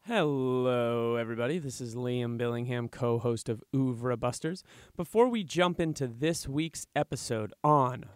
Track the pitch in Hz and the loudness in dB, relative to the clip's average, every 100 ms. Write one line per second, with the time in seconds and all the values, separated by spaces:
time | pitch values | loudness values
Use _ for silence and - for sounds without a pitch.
0 | 202 233 151 139 131 127 127 123 117 117 | 0 2 2 2 2 2 4 2 2 2
1 | 117 117 113 117 120 175 139 120 123 117 | 2 0 -2 -2 -2 -2 -6 -8 -8 -4
2 | 123 123 120 117 120 120 123 123 117 - | -2 -2 -2 -2 -2 -2 -2 -4 -4 -2
3 | 123 117 117 117 - 113 - 131 131 117 | 0 2 0 -2 -4 -6 -2 0 0 0
4 | 123 120 123 120 160 185 - - - - | -2 0 -2 -2 -6 -6 -14 -20 -16 -10
5 | 170 214 254 233 170 160 175 170 165 151 | -2 4 4 2 -2 2 2 2 -2 -2
6 | 131 117 156 170 - 139 165 - - 143 | -4 -2 -2 0 -4 -2 -4 -6 -4 -2
7 | 151 139 - 113 107 - 151 147 127 123 | -2 -4 -4 -4 -4 0 4 6 4 -2
8 | - | -14